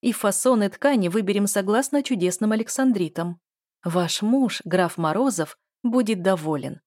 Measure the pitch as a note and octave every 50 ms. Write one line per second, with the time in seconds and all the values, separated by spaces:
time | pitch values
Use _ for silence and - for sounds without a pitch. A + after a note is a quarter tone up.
0 | - A#3+ A3 - - G#3 F#3+ - - B3+ B3+ A3+ G#3 G3 - - - C#4 C#4+ A#3+
1 | F#3+ F3 E3+ A3 G#3+ F#3 G3+ G3+ G3+ G3+ - G#3 G3 F#3+ G#3 A#3 C4+ - - C#4+
2 | C#4 - C4 G3 F3 F3+ F3 - A3 G#3+ A3 A3 A3 A3 - - C4 C4 A#3+ G3
3 | F3+ D#3 - - E3 F3 F3 F3 _ _ _ _ _ _ _ _ _ F3 E3 F3+
4 | F3 D#3+ - - G#3 G#3+ A#3+ C#4 C4 G#3+ - - - E3+ D#3+ F#3 F#3 E3 - -
5 | E3 D#3 D#3 G3 B3+ C#4 G#3+ F3 D#3+ - - _ _ _ _ _ _ A#3+ A3+ B3+
6 | B3 G#3 A3+ F#3 E3+ F#3+ F#3+ E3+ D#3 D#3 D#3 C#3+ C#3 C3+ B2+ - _